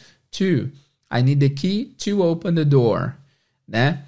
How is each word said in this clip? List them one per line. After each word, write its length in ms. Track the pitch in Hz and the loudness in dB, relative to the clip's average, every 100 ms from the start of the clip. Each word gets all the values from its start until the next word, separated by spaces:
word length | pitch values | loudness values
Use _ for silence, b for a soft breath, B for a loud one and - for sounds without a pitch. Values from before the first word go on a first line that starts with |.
| b b b | b b b
to. 380 | - 190 147 131 - b b - | -4 0 0 -2 -10 b b -6
"I 120 | 120 | 0
need 260 | 127 143 139 | 2 2 2
the 60 | |
key 400 | 139 185 208 269 - | 0 -2 -2 -6 -8
to 180 | - 202 | -4 0
open 320 | 170 165 175 | 0 0 -2
the 120 | 170 147 | 0 4
door", 480 | 139 117 92 - - _ _ _ _ - | 4 4 0 -4 -8 _ _ _ _ -6
né? 360 | 110 135 175 | 0 0 -2